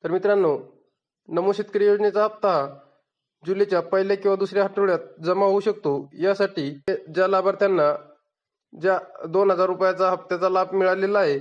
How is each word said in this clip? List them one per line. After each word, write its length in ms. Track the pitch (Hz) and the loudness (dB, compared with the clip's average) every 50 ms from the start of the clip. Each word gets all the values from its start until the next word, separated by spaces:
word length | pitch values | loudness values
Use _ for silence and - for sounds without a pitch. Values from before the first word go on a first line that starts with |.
| - | -4
तर 80 | 165 | -4
मित्रांनो, 480 | 175 190 190 202 208 202 185 160 143 131 - - - _ _ _ _ _ _ _ _ _ _ | -4 0 2 2 2 4 2 2 0 -2 -6 -14 -20 _ _ _ _ _ _ _ _ _ _
नमो 240 | - 165 170 185 196 202 | -6 -4 -2 0 0 -2
शेतकरी 320 | 202 202 208 - 208 202 | -2 -6 -4 -2 2 4
योजनेचा 380 | 208 208 208 214 208 180 208 208 | 4 4 4 2 0 2 2 0
हप्ता 260 | 214 214 - - 202 | 0 -2 -2 0 0
हा 180 | 180 151 139 139 139 - - _ _ _ _ _ _ _ _ _ _ _ - | 2 0 -2 -4 -8 -18 -20 _ _ _ _ _ _ _ _ _ _ _ -6
जुलैच्या 340 | 160 190 196 202 202 190 170 | -6 -2 -2 0 0 0 -2
पहिल्या 360 | 165 170 190 190 190 196 202 | 0 0 0 0 2 0 -2
किंवा 180 | 196 196 202 196 | 0 2 0 0
दुसऱ्या 280 | 190 196 190 190 202 196 | 0 -2 -2 0 -2 -2
आठवड्यात 360 | 196 196 202 202 190 175 160 - - - - 160 | 0 0 0 0 0 0 -2 -4 -10 -18 -6 -2
जमा 220 | 170 180 190 202 | -2 0 2 2
होऊ 140 | 196 190 202 | 2 2 2
शकतो. 500 | 196 214 202 208 - 151 139 143 139 139 - | 0 -2 -4 -2 -2 -2 -2 -2 -6 -10 -8
यासाठी 680 | - 165 190 196 196 202 190 196 170 143 139 143 139 _ - 185 - - 160 156 | -2 0 0 2 0 -2 -2 -2 -6 -6 -6 -8 -8 _ -4 -4 -4 -6 -6 -2
ज्या 140 | 175 190 | 0 0
लाभार्थ्यांना 680 | 185 196 190 185 196 190 196 202 196 190 170 147 147 147 - - - - _ _ _ _ _ _ _ _ _ _ _ - 170 | 2 2 2 2 0 0 2 0 2 2 2 2 2 0 -2 -8 -18 -20 _ _ _ _ _ _ _ _ _ _ _ -16 -4
ज्या 180 | 156 190 185 180 - - - - - 165 | 0 0 0 0 -4 -10 -16 -14 -12 -2
दोन 220 | 160 190 202 196 | 0 2 2 2
हजार 160 | 185 175 185 | 2 2 0
रुपयाचा 420 | 180 185 175 190 185 185 180 190 185 | 0 0 0 0 0 2 2 0 0
हप्त्याचा 400 | 185 180 - - 185 170 180 185 | 0 -2 -4 -6 -4 -2 0 0
लाभ 220 | 185 185 185 185 | 0 0 -2 0
मिळालेला 480 | 190 196 185 185 185 196 196 196 202 202 | 0 0 2 2 2 0 0 0 0 0
आहे 200 | 190 151 143 135 | 0 0 0 -2